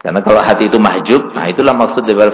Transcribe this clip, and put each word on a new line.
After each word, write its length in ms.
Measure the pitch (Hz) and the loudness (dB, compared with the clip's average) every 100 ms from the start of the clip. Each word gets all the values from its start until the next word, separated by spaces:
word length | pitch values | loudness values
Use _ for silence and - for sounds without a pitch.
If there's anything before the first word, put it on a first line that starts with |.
Karena 180 | 90 87 | -6 -4
kalau 220 | 101 107 | 2 2
hati 260 | 104 104 107 | 2 0 0
itu 80 | 117 | 2
mahjub, 500 | 101 92 95 135 - | 2 0 0 0 0
nah 140 | - 85 | -8 -6
itulah 260 | 90 135 | -2 0
maksud 320 | 123 113 - | 0 -2 -2
dari 140 | 110 101 107 | -2 2 2